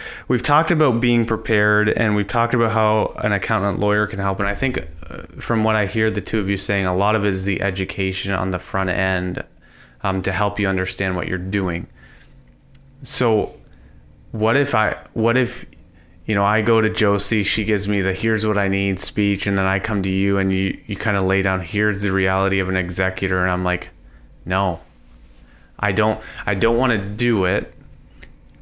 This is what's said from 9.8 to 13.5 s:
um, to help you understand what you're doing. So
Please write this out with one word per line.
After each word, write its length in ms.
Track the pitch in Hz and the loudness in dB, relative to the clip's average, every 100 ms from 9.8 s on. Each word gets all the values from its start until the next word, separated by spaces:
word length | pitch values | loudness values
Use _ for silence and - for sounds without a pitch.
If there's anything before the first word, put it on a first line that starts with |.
| - - | -20 -6
um, 180 | 98 95 | -2 -2
to 80 | 95 | -2
help 300 | 92 104 101 | 0 0 0
you 80 | 98 | 0
understand 480 | 95 92 - 95 90 | 0 -2 -4 -2 -2
what 100 | 82 | -4
you're 100 | 90 | -4
doing. 500 | 92 101 92 85 - - - - - - - - - - - - | -2 -2 0 -4 -8 -18 -20 -20 -20 -20 -20 -20 -20 -20 -20 -16
So 500 | - - 120 107 - | -8 0 2 2 0